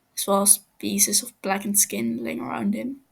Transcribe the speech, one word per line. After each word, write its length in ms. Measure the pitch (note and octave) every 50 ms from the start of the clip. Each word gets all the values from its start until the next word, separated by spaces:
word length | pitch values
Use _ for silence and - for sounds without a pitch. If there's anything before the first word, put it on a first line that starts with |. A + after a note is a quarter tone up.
| _ _ _
as 100 | - -
well 160 | - G3 G3 G3+
as 160 | G3+ - - - _ _ -
pieces 440 | - G3+ G3+ G3+ G3 - G#3 G3+ -
of 180 | - - _
blackened 380 | - G3 F#3+ G3 G3+ G#3 G3+ G3+
skin 440 | - - G#3+ G3 A#3 - A#3 - -
laying 160 | - - -
around 340 | - - D#2 G2+ A#2 G3+ G#3
him. 240 | G#3+ - B3+ C#4 C#4 - _